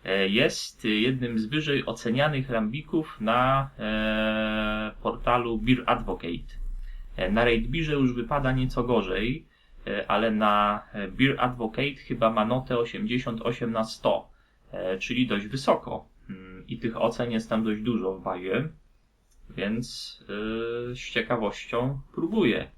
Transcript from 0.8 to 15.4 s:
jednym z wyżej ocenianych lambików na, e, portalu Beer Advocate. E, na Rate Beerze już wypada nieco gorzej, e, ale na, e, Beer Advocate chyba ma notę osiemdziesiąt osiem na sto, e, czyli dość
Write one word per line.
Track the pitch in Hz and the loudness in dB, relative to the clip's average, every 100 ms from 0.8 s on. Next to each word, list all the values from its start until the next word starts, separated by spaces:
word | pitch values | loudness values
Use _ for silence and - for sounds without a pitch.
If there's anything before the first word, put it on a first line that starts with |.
| 110 | 0
jednym | 107 117 131 120 113 | 2 2 0 -2 -2
z | 110 | 0
wyżej | 156 151 139 - | -2 0 -2 -2
ocenianych | 113 117 123 147 143 131 | -4 -2 2 2 0 -2
lambików | 113 107 139 156 165 156 - | -2 -2 -4 -2 -2 -2 -4
na, | 107 120 127 135 135 - | 0 4 4 2 0 -6
e, | 107 110 110 107 107 110 110 107 107 107 107 - | -4 0 0 0 0 0 0 0 -2 -2 -4 -4
portalu | 110 - - 123 117 113 | -4 -2 2 2 2 0
Beer | 110 127 - | 2 2 4
Advocate. | 117 104 92 85 85 - - - - - - - - | 0 0 -6 -4 -8 -8 -8 -6 -6 -8 -10 -10 -4
E, | 92 | 0
na | 107 120 | 4 6
Rate | 117 117 | 4 2
Beerze | 151 156 | -2 0
już | 143 131 | 2 2
wypada | 120 117 143 135 | 2 -2 0 2
nieco | 131 127 - | 2 0 0
gorzej, | 120 113 95 92 117 147 - _ _ - - | 2 2 2 -2 -2 -4 -8 _ _ -14 -6
e, | 101 - | -4 0
ale | 104 113 | 2 4
na, | 107 107 104 104 104 - | 4 4 6 4 2 -4
e, | 107 98 | -8 -8
Beer | 101 135 - | 2 4 4
Advocate | 127 127 113 - 143 139 | 0 0 -4 -2 -2 -4
chyba | - 113 113 | -8 2 4
ma | 110 107 | 4 2
notę | 127 127 123 | 0 0 0
osiemdziesiąt | 117 101 104 123 127 113 | 0 -2 0 0 -2 -4
osiem | 120 120 120 | -4 -2 -2
na | 113 | 0
sto, | 110 - 117 98 - - _ _ _ | -2 0 2 2 -2 -20 _ _ _
e, | 95 92 95 | -6 -4 -4
czyli | - 123 127 | -2 0 2
dość | 101 | 0